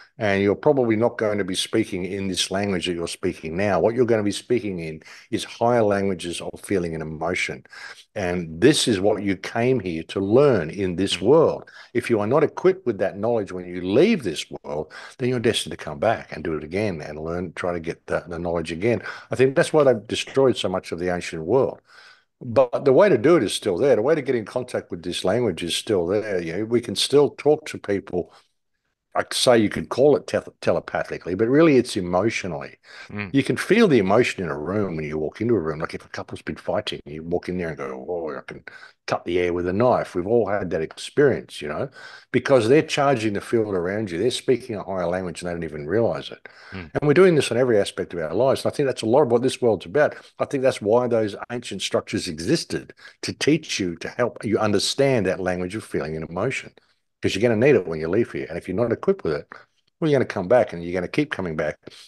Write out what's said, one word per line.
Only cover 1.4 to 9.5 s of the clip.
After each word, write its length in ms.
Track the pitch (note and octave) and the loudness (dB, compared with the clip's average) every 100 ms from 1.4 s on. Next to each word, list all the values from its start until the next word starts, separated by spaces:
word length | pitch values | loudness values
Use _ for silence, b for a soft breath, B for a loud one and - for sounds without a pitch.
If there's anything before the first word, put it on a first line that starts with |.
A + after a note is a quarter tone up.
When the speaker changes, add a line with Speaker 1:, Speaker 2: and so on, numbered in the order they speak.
Speaker 1:
be 120 | F#2 F#2 | -2 -4
speaking 480 | - A2+ G#2+ F#2 | -2 -2 -2 -4
in 240 | F2+ G2+ G2 | -6 -6 -4
this 240 | F2 - | -4 -2
language 340 | F#2+ G2+ F#2 F2+ | -2 -2 -2 -2
that 80 | |
you're 140 | E2+ E2 | -4 -6
speaking 480 | - F#2 - D#2+ E2+ | -4 -6 -4 -6 -2
now. 240 | G2+ F2+ | 0 2
What 160 | G2+ A#2 | 2 2
you're 100 | A#2 | 2
gonna 160 | A2 | 2
be 80 | G2+ | 0
speaking 480 | G2 - A#2+ G2+ F2+ | -4 -2 -2 -2 -6
in 240 | D#2+ D#2+ B B B | -8 -12 B B B
is 100 | G#2 | -8
higher 400 | - - A#2 A#2+ | -8 -2 0 2
languages 580 | G#2 G2+ G2 F2 F2 E2+ | 2 2 0 -4 -6 -8
of 200 | F2 - | -10 -12
feeling 340 | - G2 F2 | -4 -2 -2
and 80 | D#2+ | -6
emotion. 640 | D#2 D#2 E2 F2+ - C2+ - B B B - | -8 -6 -4 -4 -4 -8 -16 B B B -14
And 460 | G#2 F2+ F2+ E2 D#2+ | -6 -4 -4 -6 4
this 260 | A#2+ D3+ C3+ | 4 4 2
is 140 | G2 | 2
what 240 | G2+ G2+ | 2 0
you 120 | G2+ F#2+ | -2 -4
came 440 | - | -4